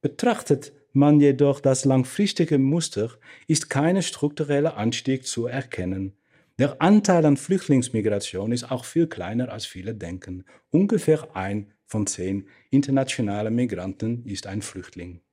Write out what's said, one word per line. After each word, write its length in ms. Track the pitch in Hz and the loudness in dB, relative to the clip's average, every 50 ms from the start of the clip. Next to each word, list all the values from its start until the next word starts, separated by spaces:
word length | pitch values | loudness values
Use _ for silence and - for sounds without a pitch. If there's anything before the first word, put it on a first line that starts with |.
Betrachtet 680 | - 143 - - - 247 226 - - - 147 - - - _ _ _ _ | -4 -6 -4 0 0 0 0 0 0 0 0 0 0 -14 _ _ _ _
man 280 | _ 139 143 147 147 147 | _ 4 6 6 8 8
jedoch 400 | 143 143 135 127 143 139 135 139 | 8 6 6 4 4 2 2 2
das 240 | - 139 135 131 - | 2 0 0 2 2
langfristige 720 | 135 131 131 123 127 - - 208 196 - - 175 156 156 135 | 2 4 4 2 0 0 -2 -2 -2 2 0 0 2 2 2
Muster, 540 | 135 135 147 170 160 - - - 107 113 - _ _ - - - _ | 2 2 2 0 -2 -4 -4 -4 -4 -4 -6 _ _ -20 -20 -20 _
ist 240 | _ 160 151 - _ | _ -2 -2 0 _
kein 320 | - 139 147 165 180 196 | -2 0 2 2 2 2
struktureller 720 | 165 - - - - 147 147 - 156 139 143 139 147 160 - | 0 -2 -4 -4 -4 -4 -2 -4 -4 0 0 0 0 0 -2
Anstieg 500 | 104 107 113 110 - - 131 135 131 131 | 0 -2 -2 -2 -2 -2 -2 -2 -2 -4
zu 200 | - - 120 113 | -8 -6 -6 -6
erkennen. 680 | 127 123 135 131 - - - 92 90 95 95 95 98 - _ _ _ _ _ _ _ _ - | -4 -4 -6 -8 -8 -8 -6 -6 -4 -4 -4 -6 -8 -10 _ _ _ _ _ _ _ _ 0
Der 240 | 127 143 - - | 0 0 0 2
Anteil 420 | 151 180 208 214 202 - 185 170 156 | 4 6 6 6 6 6 4 6 6
an 140 | 151 143 139 | 4 4 2
Flüchtlingsmigration 1120 | - - 190 185 - - 143 131 120 120 - 113 101 107 101 101 - - - 92 98 110 | 2 -2 -2 -2 2 2 2 2 2 0 -4 -2 0 0 0 -2 -4 -6 -6 -6 -4 -2
ist 180 | 120 120 120 - | -4 -4 -4 -6
auch 140 | 131 123 - | -8 -8 -8
viel 220 | - - 165 170 | -4 0 0 0
kleiner, 440 | 160 - - 90 87 107 117 127 120 | 0 -2 -10 -8 -4 -4 -4 -4 -4
als 140 | 107 107 - | -6 -10 -12
viele 300 | - - 95 92 107 110 | -12 -14 -12 -10 -10 -10
denken. 500 | 104 92 87 90 92 - - 92 92 92 _ - _ _ _ | -8 -10 -10 -10 -12 -12 -12 -12 -12 -14 _ -20 _ _ _
Ungefähr 640 | - 160 196 202 226 196 - - 156 151 - - - | 2 2 4 4 2 0 4 2 2 2 0 -10 -8
ein 380 | 95 95 98 101 107 101 _ _ _ _ | -6 -6 -4 -4 -6 -6 _ _ _ _
von 200 | _ - 110 104 | _ -4 -4 -2
zehn 400 | 98 - - 90 95 98 101 95 _ _ _ _ _ | -2 -4 -6 -4 -4 -4 -6 -6 _ _ _ _ _
internationalen 840 | - 139 139 143 135 135 135 131 - - 120 101 101 104 107 110 113 | 2 2 2 2 0 0 0 -2 -4 -4 -4 -2 -2 -4 -2 -2 0
Migranten 680 | 120 123 117 104 87 90 95 95 _ - 110 120 120 120 | -2 -2 -2 -4 -6 -6 -8 -8 _ -4 -4 -4 -6 -8
ist 200 | 113 101 92 - | -10 -10 -10 -10
ein 140 | 98 95 107 | -8 -8 -8
Flüchtling. 600 | 104 - - 98 90 - _ 87 85 90 87 85 _ _ | -8 -10 -12 -14 -16 -14 _ -14 -14 -14 -14 -18 _ _